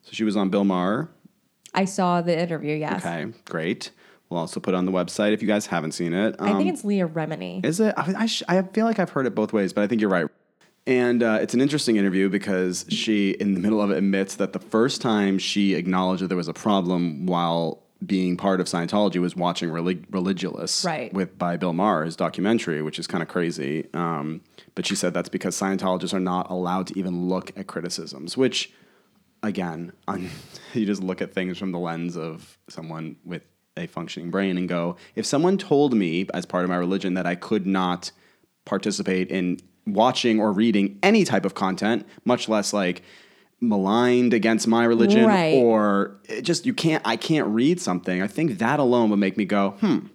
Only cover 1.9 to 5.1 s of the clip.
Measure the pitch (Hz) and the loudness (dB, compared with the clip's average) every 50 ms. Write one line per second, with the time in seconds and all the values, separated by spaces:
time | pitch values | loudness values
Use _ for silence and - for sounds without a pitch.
1.9 | 196 - 190 180 175 175 170 175 170 156 175 170 165 156 147 147 151 156 156 - | 0 0 2 2 2 2 2 0 0 0 0 -2 -4 -4 -2 -4 -2 -2 -2 -4
2.9 | - 90 87 85 85 82 76 110 117 - _ - - 85 80 95 127 - - - | -4 -4 -4 -6 -6 -6 -8 -8 -10 -14 _ -8 -6 -4 -2 -2 -4 -4 -6 -16
3.9 | _ _ - - - _ _ _ 87 85 82 87 - 101 - - 92 92 90 92 | _ _ -20 -20 -20 _ _ _ -6 -6 -6 -6 -8 -6 -2 -2 0 0 0 0
4.9 | 92 90 87 85 | 0 0 -2 -2